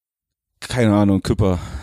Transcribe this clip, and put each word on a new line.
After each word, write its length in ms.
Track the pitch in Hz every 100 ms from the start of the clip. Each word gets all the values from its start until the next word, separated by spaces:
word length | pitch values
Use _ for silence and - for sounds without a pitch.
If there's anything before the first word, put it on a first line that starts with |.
| _ _ _ _ _ _
Keine 340 | - 123 110
Ahnung, 260 | 104 101 95
Küpper. 360 | - 117 98 90 - -